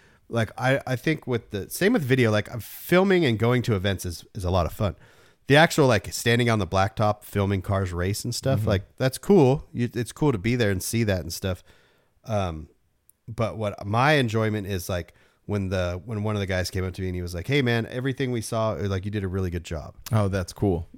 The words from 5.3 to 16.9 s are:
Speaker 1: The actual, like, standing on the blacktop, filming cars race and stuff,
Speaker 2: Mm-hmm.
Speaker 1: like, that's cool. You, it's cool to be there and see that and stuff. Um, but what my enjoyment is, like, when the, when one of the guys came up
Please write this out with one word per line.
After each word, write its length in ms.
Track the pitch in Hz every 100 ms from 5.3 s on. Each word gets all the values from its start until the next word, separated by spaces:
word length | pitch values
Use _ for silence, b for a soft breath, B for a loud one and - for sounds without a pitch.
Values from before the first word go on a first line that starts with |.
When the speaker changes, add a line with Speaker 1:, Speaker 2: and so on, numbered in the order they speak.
| b -
Speaker 1:
The 80 | 139
actual, 300 | 165 - 131
like, 240 | 104 -
standing 360 | - 117 120 117
on 120 | 110
the 60 | 87
blacktop, 580 | 95 98 - 107 104
filming 360 | - 104 98 98
cars 320 | 90 98 92
race 320 | 85 92 101
and 100 | 120
stuff, 260 | - 135 107
Speaker 2:
Mm-hmm. 80 | 110
Speaker 1:
like, 140 | 98 - -
that's 220 | 131 -
cool. 480 | - 202 127 147 -
You, 180 | 120 120
it's 200 | 120 117
cool 200 | - 147
to 60 | 113
be 180 | 110 123
there 140 | 104
and 120 | 92
see 200 | - 113
that 160 | 107 92
and 120 | 78
stuff. 300 | - 95 90 - b b b b b
Um, 440 | - 104 90 80 78 _ _ _ _ _ -
but 280 | 113 110 95
what 280 | 104 - 101
my 260 | 110 139
enjoyment 540 | 151 120 110 110 107 95
is, 220 | 95 -
like, 260 | 90 - _ b b -
when 220 | 104 95
the, 320 | 95 87 90
when 180 | 110 107
one 140 | 107 104
of 40 |
the 60 | 95
guys 240 | 92 90
came 140 | 95
up 100 | 92